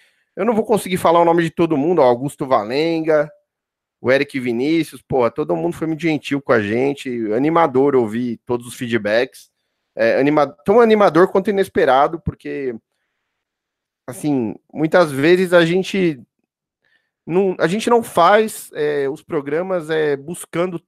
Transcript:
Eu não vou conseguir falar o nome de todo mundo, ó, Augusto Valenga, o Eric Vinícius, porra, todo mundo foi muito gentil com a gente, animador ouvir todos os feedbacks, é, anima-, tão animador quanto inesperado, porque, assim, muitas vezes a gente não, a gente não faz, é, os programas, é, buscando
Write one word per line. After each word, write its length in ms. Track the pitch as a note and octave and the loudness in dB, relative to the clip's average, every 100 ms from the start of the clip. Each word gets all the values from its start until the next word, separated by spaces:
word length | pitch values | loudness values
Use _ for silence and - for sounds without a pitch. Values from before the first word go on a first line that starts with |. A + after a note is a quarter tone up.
| _ _ _ | _ _ _
Eu 120 | - G#3 | -6 -2
não 80 | |
vou 100 | A3 | -2
conseguir 320 | G#3+ G#3+ F3+ F3+ | 0 -2 -2 0
falar 240 | F3+ E3+ | 2 4
o 40 | E3+ | 4
nome 160 | E3+ | 2
de 80 | E3 | 0
todo 260 | - E3+ D3+ | 0 0 0
mundo, 240 | D#3 F3+ | 0 4
ó, 40 | |
Augusto 420 | B2+ A#2+ C#3+ - C#3 | 4 2 -2 -8 -2
Valenga, 840 | B2+ G#2 C3+ E3 E3 D#3 D3+ D3 - _ _ _ _ _ _ | 0 0 -2 -2 -2 0 0 0 -8 _ _ _ _ _ _
o 100 | A#2 | 0
Eric 300 | C3+ C#3+ C#3 | 0 0 -6
Vinícius, 640 | B2 A#2 C#3 E3 D3 C3 | -4 -2 0 -2 -4 -10
porra, 280 | - C3+ A#2 | -6 -2 0
todo 240 | - D3+ E3+ | -2 -4 -4
mundo 180 | E3 | -4
foi 120 | - D#3+ | -4 -6
muito 140 | D#3 | -4
gentil 400 | E3 D3+ - C#3 | -2 -4 -4 -4
com 120 | - | 0
a 100 | A#2+ | 0
gente, 680 | G2+ A2+ C#3 C#3 C3+ A#2+ G#2+ | 0 -2 -2 -4 -8 -6 -4
animador 600 | A2 D3 E3+ D#3+ C3 C#3+ C3 | -2 0 2 2 2 2 2
ouvir 440 | A2+ A2+ B2 A2 - | 0 -4 -6 -8 -6
todos 200 | A#2+ A#2+ | -6 -8
os 80 | |
feedbacks, 760 | - B2 A2+ G#2 A2+ C3 - - _ _ _ _ | -12 -4 -4 0 0 -2 -8 -20 _ _ _ _
é, 240 | - A2+ G2+ | -2 0 2
anima-, 260 | C#3 D3+ C#3 - | 2 2 0 -2
tão 160 | - A3+ | 0 4
animador 480 | A#3 G#3+ G3 D#3 F#3 | 6 4 4 4 2
quanto 220 | G3 F#3+ | 2 0
inesperado, 680 | G3 F#3+ G#3+ D3+ C3 D3+ D#3+ | -2 -2 0 2 4 2 -2
porque, 540 | - - D3 C#3+ C3+ A2+ _ _ _ _ _ _ _ _ _ _ _ _ - | -10 -10 -10 -8 -8 -8 _ _ _ _ _ _ _ _ _ _ _ _ -18
assim, 480 | B2 D3+ C#3 A2 - _ | -8 -2 0 -2 -6 _
muitas 380 | - D#3 F3+ E3 | -4 2 4 2
vezes 400 | C3+ D3+ F3+ F#3 | 2 2 4 4
a 140 | F3 E3 | 4 4
gente 520 | F3+ F3+ G3 F3 C3+ - _ _ _ _ _ _ _ _ _ - | 0 -2 -2 -2 -2 -12 _ _ _ _ _ _ _ _ _ -4
não, 280 | F3 G3 - | 0 0 0
a 80 | D#3+ | -2
gente 240 | G#3 A3+ | -2 0
não 120 | A#3 | 0
faz, 680 | A3+ - E3+ G#3 A3 - - | 0 2 4 4 2 -6 -12
é, 340 | - D3 D3 C#3 | -6 -4 -2 -4
os 140 | D3 | -6
programas, 680 | - D#3+ C#3 D3+ F#3 F3+ D3+ | -8 -6 -4 -4 -4 -6 -4
é, 260 | D#3+ D3+ C#3 | -2 -2 -2
buscando 680 | C#3+ F3 - E3+ F#3 E3 | -6 -14 -8 -4 -4 -6